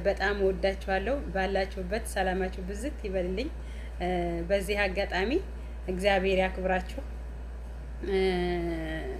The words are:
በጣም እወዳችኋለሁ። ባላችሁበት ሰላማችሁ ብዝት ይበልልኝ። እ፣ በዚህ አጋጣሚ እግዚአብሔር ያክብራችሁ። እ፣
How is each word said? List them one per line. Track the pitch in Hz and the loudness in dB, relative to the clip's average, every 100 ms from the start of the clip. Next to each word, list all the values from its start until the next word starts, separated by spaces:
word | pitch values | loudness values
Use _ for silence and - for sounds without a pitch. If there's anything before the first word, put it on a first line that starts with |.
በጣም | 190 185 190 208 | 2 2 2 4
እወዳችኋለሁ። | 190 175 190 190 196 190 196 185 165 | 2 4 0 0 0 0 2 -2 -2
ባላችሁበት | 190 190 190 190 196 180 220 - | 0 2 2 0 -2 -2 -2 -2
ሰላማችሁ | 202 185 185 180 196 | 0 2 2 0 -2
ብዝት | 185 202 277 - | -6 -4 -4 -4
ይበልልኝ። | 202 185 180 185 302 - - - - - | -2 0 0 0 -2 -6 -8 -8 -8 -4
እ፣ | 180 180 175 170 | 0 2 0 -2
በዚህ | 170 202 190 202 | 2 2 2 2
አጋጣሚ | 202 185 196 175 208 339 - - - - - | 2 2 0 0 2 0 -2 -8 -8 -8 -4
እግዚአብሔር | 180 202 196 190 185 | 2 4 6 6 4
ያክብራችሁ። | 185 185 185 185 - - - - - - - - - - - - 202 | 4 2 2 2 0 -6 -8 -8 -8 -8 -8 -10 -10 -10 -8 -6 0
እ፣ | 190 190 180 180 175 170 165 160 160 135 135 | 2 4 4 2 0 0 -2 -2 -4 -4 -6